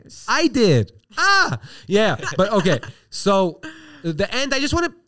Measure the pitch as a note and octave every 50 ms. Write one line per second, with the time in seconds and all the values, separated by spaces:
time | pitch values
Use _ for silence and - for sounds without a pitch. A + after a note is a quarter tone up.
0 | - - - - - - A#3+ D4+ E4+ D4 - B3 A3+ F#3+ C#3+ A#2+ G2+ - _ -
1 | _ _ - - F4 G4 G4+ G4 F4+ - D#3+ - - - - - - - F#3+ G#3
2 | A3 G3 C#3 - - - - B2+ F#3+ G#3 A3+ G3 D3+ F#3 D3+ A#2+ - - - _
3 | _ _ - - - G3 G3 G3 F#3+ F3 D#3 - - - - - - - - -
4 | - E3 D#3+ D3 - - - B3+ C#4 C4+ C#4 C4+ C#4 C#4+ D4+ E4+ F4 E4 - _
5 | _